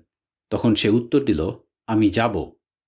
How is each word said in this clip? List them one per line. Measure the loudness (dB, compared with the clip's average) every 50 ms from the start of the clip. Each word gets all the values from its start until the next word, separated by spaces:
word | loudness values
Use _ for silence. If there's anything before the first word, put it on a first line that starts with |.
| _ _ _ _ _ _ _ _ _ -8
তখন | -6 0 0 2 2
সে | 2 2 2
উত্তর | 2 0 0 0 -2 0 0
দিল, | 0 -2 -2 -2 -4 -6 -8 _ _ _ _ _
'আমি | -2 0 2 2 2
যাব,' | 2 0 0 0 -2 -4 -8 -8 -14 _ _ _ _ _ _